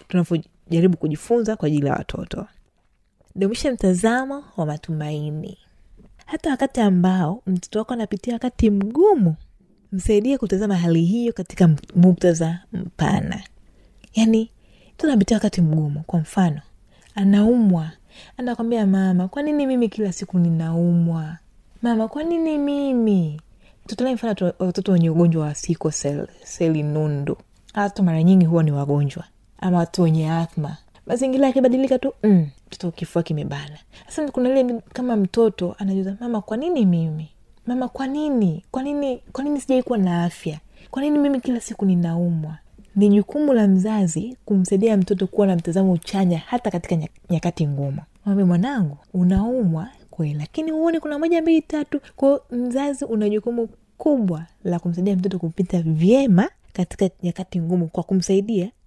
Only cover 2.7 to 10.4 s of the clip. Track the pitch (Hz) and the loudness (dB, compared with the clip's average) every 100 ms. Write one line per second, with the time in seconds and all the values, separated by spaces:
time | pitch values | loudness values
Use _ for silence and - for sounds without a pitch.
2.7 | _ _ _ _ _ _ - 196 233 302 | _ _ _ _ _ _ -2 -2 0 -4
3.7 | 247 190 180 220 247 262 277 285 - 151 | 0 0 2 2 0 -4 -8 -10 -6 -6
4.7 | 147 - 156 151 151 151 156 - - _ | -6 -8 -8 -6 -6 -8 -8 -12 -16 _
5.7 | _ _ - - - - 320 320 262 269 | _ _ -20 -20 -20 -12 -6 -4 -2 -2
6.7 | - 208 180 185 185 156 202 - 185 - | 2 2 4 4 2 0 -2 -4 -4 -4
7.7 | 214 220 240 214 202 - 233 254 - 220 | -6 -4 -4 -4 -6 -6 -6 -6 0 2
8.7 | 202 202 262 403 339 175 156 - _ _ | 2 0 4 4 6 4 0 -8 _ _
9.7 | _ - 190 202 208 240 277 | _ -10 -4 2 2 2 0